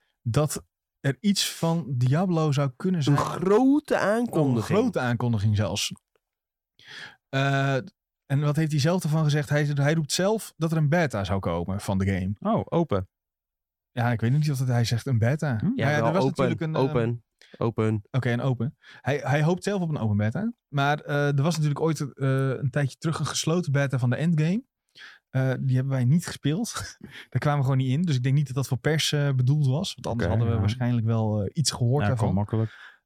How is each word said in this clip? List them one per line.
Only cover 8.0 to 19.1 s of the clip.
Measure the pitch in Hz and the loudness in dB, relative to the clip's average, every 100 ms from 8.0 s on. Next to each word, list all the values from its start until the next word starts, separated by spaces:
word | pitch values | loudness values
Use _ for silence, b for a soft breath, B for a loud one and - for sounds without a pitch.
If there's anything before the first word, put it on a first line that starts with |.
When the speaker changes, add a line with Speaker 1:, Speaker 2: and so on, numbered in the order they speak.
| _ _ - | _ _ -4
Speaker 1:
en | 135 | 0
wat | 147 147 | 2 0
heeft | 160 | 0
hij | 151 | 2
zelf | 139 180 | 2 2
ervan | 165 156 | 2 2
gezegd? | 151 147 143 | 2 2 0
Hij, | 147 147 | 0 2
hij | 143 143 | 2 2
roept | 160 151 | 2 0
zelf | - 190 220 - - | 0 0 0 -4 -4
dat | 160 | -2
er | 160 | 2
een | 147 | 2
beta | 170 156 107 | 2 2 0
zou | 92 98 | -2 -2
komen | 95 85 87 95 | -2 -2 -2 -4
van | - 95 | -2 0
de | 98 | 0
game. | 95 92 104 202 214 | 0 -2 -4 -2 -2
Speaker 3:
Oh, | - | 0
open. | 165 170 98 92 _ _ _ _ _ _ _ _ | -2 0 -2 -4 _ _ _ _ _ _ _ _
Speaker 1:
Ja, | - 120 | -4 -2
ik | 117 | 0
weet | 113 | 2
niet | 143 151 | 2 0
of | 135 | 0
dat | 127 | 0
hij | 120 117 | 0 0
zegt | 117 - | -2 -2
een | 117 | 0
beta. | 113 156 156 113 | 2 0 -2 -2
Speaker 3:
Hm? | 160 | -2
Speaker 1:
Nou | 262 | 0
Speaker 2:
Ja, | 123 | 0
Speaker 1:
ja, | 151 | 2
Speaker 2:
wel | 113 | 2
Speaker 1:
er | |
was | 165 | 2
Speaker 2:
open, | 135 - 131 | 0 0 0
Speaker 1:
natuurlijk | - | 0
een, | 160 160 | -2 0
eh, | 160 | 0
Speaker 2:
open, | 147 117 120 - _ B - | 0 -2 -4 -10 _ B -4
open. | 113 113 110 107 - | -2 0 0 0 -2
Speaker 1:
Oké, | 135 120 | -2 0
een | 120 | 0
open. | 135 123 123 - B B | 0 -2 -4 -8 B B
Hij, | - | -4